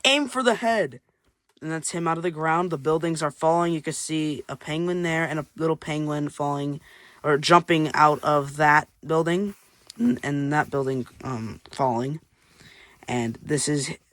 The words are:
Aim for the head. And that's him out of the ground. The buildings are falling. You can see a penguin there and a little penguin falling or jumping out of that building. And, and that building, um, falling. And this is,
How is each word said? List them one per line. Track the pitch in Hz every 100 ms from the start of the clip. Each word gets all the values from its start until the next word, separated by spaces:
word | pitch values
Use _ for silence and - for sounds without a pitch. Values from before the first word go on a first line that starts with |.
| 254
Aim | 285 277
for | 254
the | 247 220
head. | 233 226 160 120 _ _ _ _ _ _
And | 156
that's | 160 151
him | 175 165
out | 165
of |
the | 175
ground. | 156 160 160 180
The | 151
buildings | 139 160 170 160
are | 156
falling. | - 160 170 170
You | 165
can | 151
see | 143 - 160 156 147 -
a | 135
penguin | - 151 175 180
there | 175 160
and | 160 156
a | 147 -
little | 160 160
penguin | - 151 151 147 147
falling | - 147 143 143 143 - - - -
or | 147 143
jumping | 151 175 165 165 156
out | 147 151 147
of | 151 147 139 143
that | 151 151 - _ -
building. | 160 165 175 202 196 _ _ - -
And, | 240 -
and | 143 143 143
that | 147 143
building, | 143 135 131 120 -
um, | 131 120 110 110 -
falling. | - 131 120 131 156 _ _ _ _ - - - _ -
And | 123 117 113
this | - 147 147
is, | 147 135 160 _